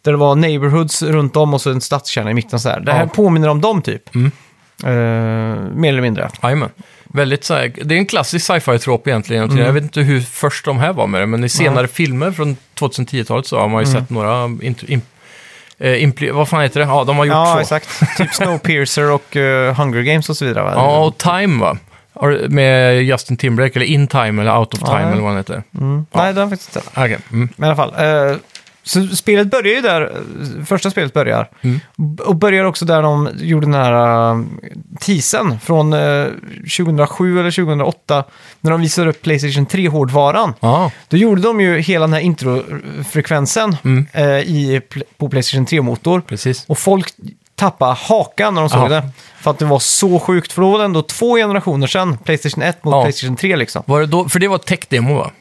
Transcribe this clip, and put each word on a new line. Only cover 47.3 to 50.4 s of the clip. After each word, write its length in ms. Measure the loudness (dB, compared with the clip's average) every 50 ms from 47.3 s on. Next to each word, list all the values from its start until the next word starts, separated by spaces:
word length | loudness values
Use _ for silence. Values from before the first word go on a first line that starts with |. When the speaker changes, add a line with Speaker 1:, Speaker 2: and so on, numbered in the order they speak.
| -18 _ _ _ _
Speaker 1:
tappade 380 | -2 -2 -2 0 _ 0 0 0
hakan 600 | -2 0 0 2 2 2 -2 _ -2 -2 0 0
när 80 | 0
de 80 | 0 2
såg 120 | 2 2 2
Speaker 2:
Ja. 40 | 2
Speaker 1:
det. 140 | 2 -2 -2 -6 -12 -14 -20 -20 -20 -4
För 120 | -2 -2
att 80 | -2 0
det 60 | 0
var 140 | 2 2 2
så 400 | 2 0 0 2 2 4 2 2
sjukt, 320 | 2 2 0 0